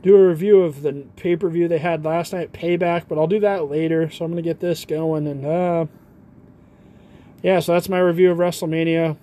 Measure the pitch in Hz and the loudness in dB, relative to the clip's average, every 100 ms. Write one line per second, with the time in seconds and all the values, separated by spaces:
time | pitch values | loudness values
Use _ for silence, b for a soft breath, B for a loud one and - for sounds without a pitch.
0 | 180 196 190 160 196 196 175 139 147 139 | 8 6 6 4 4 4 4 -2 -6 -6
1 | 135 - 180 170 170 165 170 165 170 165 | -12 -8 -2 -2 -2 -2 0 0 -2 -4
2 | 156 165 165 185 156 - 175 175 175 170 | -2 -4 -4 -8 -10 -8 -4 -2 0 -2
3 | - 156 160 208 208 196 147 147 160 160 | -4 -2 0 2 0 0 -2 -2 0 0
4 | 160 - 165 170 170 160 175 165 - 156 | -2 -4 -8 -6 -6 -4 -4 -6 -4 -4
5 | 160 156 147 139 139 170 180 170 160 - | -2 -2 -4 -6 -4 -2 -2 -2 -4 -10
6 | - - - - - - - B B B | -20 -20 -20 -20 -20 -20 -20 B B B
7 | B B B B 180 185 160 175 175 185 | B B B B 0 0 2 -2 0 0
8 | 180 170 185 170 175 165 165 160 165 165 | 2 4 2 4 -2 -2 -4 -2 0 0
9 | 160 156 | 0 -4